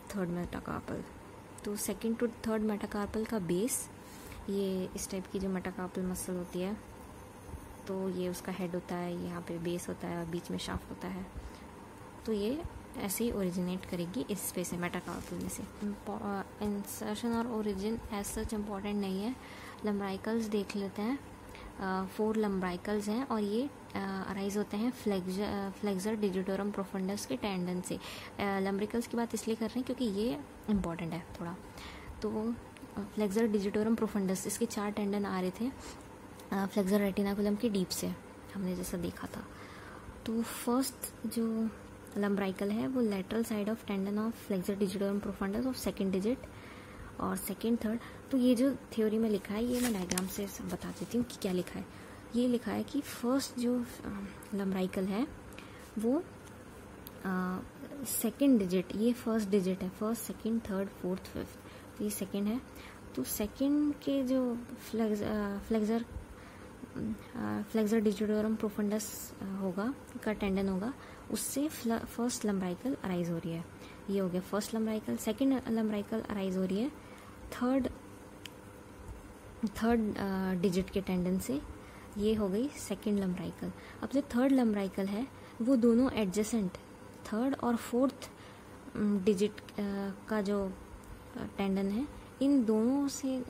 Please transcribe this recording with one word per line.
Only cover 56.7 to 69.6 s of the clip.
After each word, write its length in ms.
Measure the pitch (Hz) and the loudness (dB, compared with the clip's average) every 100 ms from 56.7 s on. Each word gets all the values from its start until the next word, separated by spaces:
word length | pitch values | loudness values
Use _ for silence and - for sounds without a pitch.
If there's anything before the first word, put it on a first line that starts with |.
| - - - - - | -16 -14 -14 -14 -8
अ, 360 | 190 185 185 185 - - 262 285 | -2 0 0 -2 -6 -12 -12 -8
second 540 | 247 - 226 - 277 240 | -4 0 0 6 8 8
digit, 380 | 180 185 180 196 | 8 4 2 4
ये 160 | 233 | 4
first 360 | 240 226 220 196 | 4 2 2 6
digit 340 | 202 185 185 | 4 6 2
है, 60 | 180 | -2
first, 340 | - 214 226 | 0 0 0
second, 380 | - - 220 226 | -4 -4 0 0
third, 280 | 214 190 196 | 2 0 0
fourth, 340 | - 180 185 | -2 -2 -2
fifth, 360 | - - - - - - - - | -4 -6 -8 -10 -14 -14 -14 -2
तो 60 | |
ये 60 | 208 | -2
सेकंड 360 | - 190 202 208 | -2 -2 0 2
है। 140 | 247 - - - - - - | 0 -4 -14 -14 -14 -8 -4
तो 80 | |
second 720 | 262 - 214 - 277 294 294 | -2 -2 -2 2 4 6 4
के 280 | 285 - 277 | 2 2 2
जो 360 | 247 262 247 240 240 240 - | 4 4 4 0 -6 -10 -4
फ्लेक्स-, 320 | 220 220 208 | 2 2 2
अ, 360 | 214 214 202 202 | 2 0 0 -4
flexor, 460 | - 226 208 233 233 - - - - - - - - - 214 214 - 240 | 2 4 4 2 0 -6 -10 -14 -14 -14 -16 -12 -10 -4 -4 -4 -6 -4
अ, 260 | 214 208 | -2 -2
flexor 400 | 208 220 208 226 214 | 2 2 6 6 6
digitorum 520 | 196 208 214 220 220 | 4 2 4 2 2
profundus, 440 | 214 214 208 214 - - - - | 0 2 2 2 -2 -8 -10 -8
अ, 180 | 196 196 | -6 -2